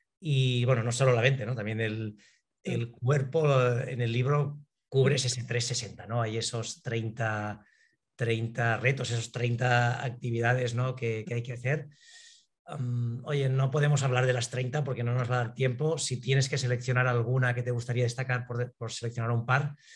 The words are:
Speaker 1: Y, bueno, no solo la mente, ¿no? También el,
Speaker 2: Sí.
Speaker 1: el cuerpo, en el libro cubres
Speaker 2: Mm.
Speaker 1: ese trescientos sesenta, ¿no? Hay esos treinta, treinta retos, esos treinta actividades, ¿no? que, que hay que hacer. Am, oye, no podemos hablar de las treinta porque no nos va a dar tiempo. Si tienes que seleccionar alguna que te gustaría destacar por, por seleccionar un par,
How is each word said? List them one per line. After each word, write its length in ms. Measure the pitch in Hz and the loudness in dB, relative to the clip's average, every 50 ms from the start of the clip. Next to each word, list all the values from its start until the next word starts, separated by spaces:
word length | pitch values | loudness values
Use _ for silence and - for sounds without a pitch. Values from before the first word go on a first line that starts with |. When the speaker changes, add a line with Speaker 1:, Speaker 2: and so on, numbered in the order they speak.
| _ _ _ _ | _ _ _ _
Speaker 1:
Y, 440 | - 156 139 131 131 127 123 123 123 | -2 0 2 4 4 4 2 2 4
bueno, 180 | 127 131 117 110 | 4 4 4 2
no 100 | 120 117 | 0 0
solo 200 | 127 139 131 123 | 2 4 4 4
la 100 | 113 117 | 6 4
mente, 240 | 139 139 131 104 | 4 2 2 -2
¿no? 80 | 113 127 | -4 -4
También 260 | 113 104 104 110 110 | -4 -4 -4 -2 -2
el, 360 | 113 110 107 110 110 107 107 - _ _ _ _ _ _ _ _ _ | -2 -2 -2 -4 -6 -6 -8 -10 _ _ _ _ _ _ _ _ _
Speaker 2:
Sí. 80 | 190 120 | -4 -2
Speaker 1:
el 160 | 117 117 - - | -2 -4 -4 -8
cuerpo, 540 | - 120 127 147 143 - - - 165 156 147 139 127 123 123 120 120 | -2 0 2 2 2 2 0 0 2 4 4 6 6 4 4 2 0
en 200 | - - 135 117 | -2 -4 -2 -2
el 120 | 120 113 113 | -2 0 0
libro 480 | 123 123 139 147 147 147 147 - - - _ _ _ _ _ | 0 2 2 2 2 0 -2 -4 -8 -16 _ _ _ _ _
cubres 360 | - 135 127 135 139 135 - | 2 4 4 4 4 2 0
Speaker 2:
Mm. 20 | |
Speaker 1:
ese 180 | 123 - 123 113 | -2 -2 -4 -4
trescientos 340 | - 117 120 117 - 120 - | -2 -2 -2 -2 -2 -4 -6
sesenta, 280 | - 98 90 - - | -6 -8 -12 -14 -8
¿no? 160 | 98 117 120 113 | -4 -2 -2 0
Hay 140 | 110 110 113 | 0 -2 -2
esos 440 | 110 - - 117 110 - - - _ | -4 -4 -4 -6 -6 -6 -10 -10 _
treinta, 840 | - 117 117 110 107 107 - 113 110 107 104 104 107 104 - - _ _ _ _ _ _ _ _ _ _ | -4 -4 -2 -2 -4 -4 -2 -2 -2 -2 -2 -4 -6 -8 -10 -14 _ _ _ _ _ _ _ _ _ _
treinta 600 | - 120 117 113 113 117 117 - 123 117 117 113 | -4 0 0 0 0 -2 -4 -2 0 0 2 2
retos, 340 | 104 117 127 139 135 123 110 | 2 2 2 2 2 -2 -2
esos 220 | 117 117 113 - - | -2 -4 -4 -6 -4
treinta 720 | 120 120 120 120 117 127 127 123 120 120 120 120 123 - | -4 -2 0 0 2 2 4 4 4 4 2 0 -2 -4
actividades, 680 | 123 113 - - 123 117 117 117 117 127 127 123 117 120 | -6 -8 -6 -6 -4 -2 0 2 2 2 2 0 -2 -2
¿no? 200 | 123 127 131 127 | -2 -2 -2 -2
que, 300 | 123 117 117 110 110 107 | -4 -4 -4 -4 -4 -6
que 80 | - 120 | -6 -6
hay 80 | 120 117 | -6 -6
que 120 | 135 120 | -6 -10
hacer. 340 | 120 - 127 147 165 - - - _ - - - - - - - - _ _ _ _ _ | -6 -4 -2 -2 -2 -4 -10 -16 _ -20 -20 -20 -20 -20 -20 -20 -20 _ _ _ _ _
Am, 580 | - 151 131 123 120 120 120 120 117 117 127 - | -12 -8 -6 -4 -2 -2 -2 -2 -2 -4 -6 -6
oye, 240 | 151 147 143 135 131 | -4 -2 0 0 2
no 220 | 131 131 135 131 | 2 2 2 2
podemos 320 | - 151 147 147 147 135 139 | 2 2 4 4 4 4 2
hablar 220 | 131 127 127 127 | 2 2 4 4
de 60 | 127 123 | 4 2
las 180 | 120 117 - | 0 -2 -2
treinta 340 | - 123 127 123 117 151 139 | -4 -4 -4 -2 -2 -2 -2
porque 180 | 135 127 - 120 | -2 -2 -2 -2
no 120 | 120 123 | 0 0
nos 160 | 127 123 123 | 0 0 0
va 60 | 127 | 0
a 80 | 123 120 | 0 0
dar 100 | 110 - | -2 -2
tiempo. 440 | - 131 127 120 120 151 156 165 143 | 0 0 0 0 0 0 0 0 -2
Si 220 | - - 131 - | -2 -4 -4 -4
tienes 280 | - 127 135 139 131 - | 0 2 4 4 4 2
que 100 | 151 131 | 0 -2
seleccionar 480 | 127 123 123 120 - 127 123 123 127 127 | 0 0 0 0 0 2 2 4 4 4
alguna 460 | 123 120 113 120 127 131 127 123 120 | 2 2 0 2 2 2 2 2 0
que 80 | 123 120 | 0 -2
te 80 | 123 123 | -2 -2
gustaría 320 | 117 113 - 120 123 123 | -4 -2 -2 0 0 0
destacar 420 | 120 123 - 127 123 123 123 123 | 0 0 -4 -4 -2 -2 -4 -4
por, 260 | - 120 120 123 123 - | -6 -4 -4 -4 -6 -6
por 180 | _ 117 107 - | _ -10 -10 -8
seleccionar 380 | - 120 113 - 117 113 120 120 | -6 -8 -6 -4 -4 -2 0 0
un 120 | 117 113 | 0 2
par, 280 | - 127 143 151 143 - - _ - - | 2 2 2 2 -2 -6 -10 _ -20 -20